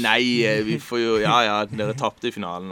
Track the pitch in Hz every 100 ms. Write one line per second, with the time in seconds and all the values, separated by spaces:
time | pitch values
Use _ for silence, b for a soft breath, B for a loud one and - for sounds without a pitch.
0 | 117 117 123 120 110 107 110 113 - 120
1 | 113 110 107 120 110 104 104 107 104 123
2 | 113 - 120 107 90 87 92